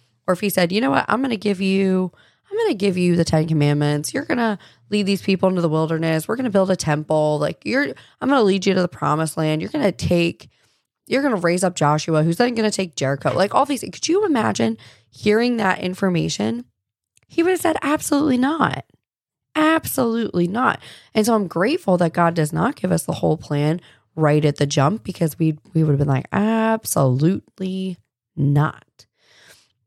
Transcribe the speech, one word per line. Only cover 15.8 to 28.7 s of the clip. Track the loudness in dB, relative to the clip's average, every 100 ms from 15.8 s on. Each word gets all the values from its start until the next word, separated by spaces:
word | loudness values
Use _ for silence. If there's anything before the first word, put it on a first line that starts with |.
information? | -4 -2 0 0 -2 -2 -4 -4 -8 _ _ _ _ _ _
He | -2
would | 0
have | 2
said, | 0 -2
"Absolutely | -2 -2 0 0 2 2
not. | 0 2 0 -2 -12 _ _ _ _ _ _
Absolutely | 0 2 0 -2 -2 -2 0 -2 -2 -2
not." | 0 0 -2 -8 -20 _
And | 0
so | 2
I'm | 2 0
grateful | 0 0 0 0 2
that | 2
God | 2 0
does | 2 -2
not | 0 -2 -2
give | -2
us | -2
the | -2
whole | -2 0 -2
plan | -2 -2 0 -2 -6 _ _
right | 0 2 4
at | 2 0
the | 0
jump, | 2 2 0
because | -8 -4 -4 0
we, | -2 -2 _
we | 0
would | 2
have | 2
been | 2
like, | -2 -2
"Absolutely | -2 0 0 0 -2 -2 0 2 4 2 0 _ -10 -8 -6 -8 -10 _ _ _ -2
not." | 0 2 0